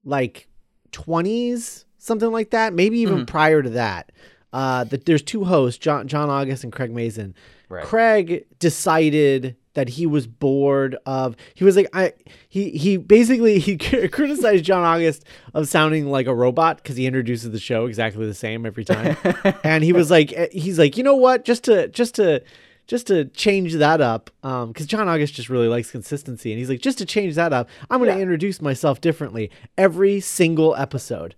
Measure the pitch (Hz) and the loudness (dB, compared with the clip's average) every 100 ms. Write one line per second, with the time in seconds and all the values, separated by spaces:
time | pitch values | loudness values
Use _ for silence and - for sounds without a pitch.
0 | 139 139 127 - _ - _ _ _ - | -4 -4 -4 -8 _ -20 _ _ _ -16
1 | - 165 180 233 240 240 233 - _ _ | -4 -2 -2 -2 -2 -4 -8 -16 _ _
2 | - 226 226 226 220 226 220 170 202 233 | -6 -2 0 -2 -2 0 0 2 2 2
3 | 226 156 123 156 156 156 127 117 110 90 | 2 0 -2 2 4 4 2 -2 -2 -4
4 | - _ - _ _ 127 131 127 117 135 | -12 _ -20 _ _ -4 -2 -2 -2 -4
5 | - 156 - 226 185 170 127 113 156 143 | 0 0 0 -6 2 2 2 -2 -2 -2
6 | 127 147 147 139 135 135 120 107 123 117 | -4 -4 -2 -2 -4 -6 -10 -10 -8 -6
7 | 117 107 98 - _ _ _ 92 - 220 | -6 -6 -12 -14 _ _ _ -14 -2 2
8 | 226 214 170 - - _ 170 - 190 160 | 4 4 0 -6 -8 _ -2 0 0 2
9 | 156 151 143 135 131 120 _ 151 127 127 | 4 4 4 2 -2 -12 _ -6 -4 -2
10 | 170 147 117 113 139 139 139 139 135 127 | -2 -2 -4 -2 0 2 2 2 -2 -6
11 | - 135 131 117 - - 190 190 196 190 | -6 -4 -4 -6 -20 2 4 6 2 0
12 | 185 - - - _ 190 202 160 175 190 | -2 -2 -20 -20 _ -6 -4 -2 0 0
13 | - 214 233 254 226 202 156 180 - 262 | 0 0 2 2 2 2 -2 -4 -4 -2
14 | 190 - 285 285 233 196 165 185 170 165 | -2 -4 -4 -2 0 0 0 0 2 2
15 | 165 147 _ - - 156 147 - 156 156 | 0 -2 _ -20 -8 -6 0 2 2 0
16 | 143 139 127 120 123 123 160 156 - 127 | -2 -2 -2 0 0 2 0 -2 -10 -4
17 | 131 131 120 120 117 107 - 117 120 110 | -2 -2 -2 -6 -6 -10 -4 -2 -2 -2
18 | 110 101 110 98 113 113 117 101 110 - | -4 -4 -8 -6 -8 -6 -8 -10 -2 -2
19 | 131 151 240 - 196 - 156 156 160 175 | 0 -2 -2 0 -2 0 0 2 4 4
20 | 156 170 151 - 170 190 165 170 147 196 | 6 6 4 0 -4 -4 -4 2 2 4
21 | 262 277 254 254 247 233 - 208 147 - | 2 6 6 4 0 -2 4 2 2 -2
22 | 233 - 190 139 - - _ _ - 240 | -2 2 2 2 -2 -20 _ _ -8 -6
23 | - 185 139 - 214 196 180 160 147 160 | 0 0 0 -2 0 0 0 2 2 4
24 | 127 113 - _ 135 127 117 117 151 214 | 2 0 -8 _ -8 -6 -8 -10 -6 -2
25 | 196 165 147 - 117 127 117 117 117 123 | 0 0 -2 -4 -4 0 2 0 -4 -12
26 | - 143 - 120 117 110 127 127 269 262 | -10 -10 -10 -10 -8 -8 -6 -2 -2 -4
27 | 190 214 190 151 170 131 117 - - 254 | -4 -2 -2 0 0 0 -4 -12 -4 2
28 | 233 190 185 165 196 185 147 127 156 131 | 2 2 0 -2 -2 -4 -4 0 0 0
29 | 170 156 135 113 107 - - - 190 165 | 0 -2 -6 -6 -8 -10 -10 0 2 4
30 | 196 202 190 - 170 160 160 - 135 127 | 2 2 -4 0 2 4 2 2 -4 -6
31 | - 101 85 | -8 -10 -10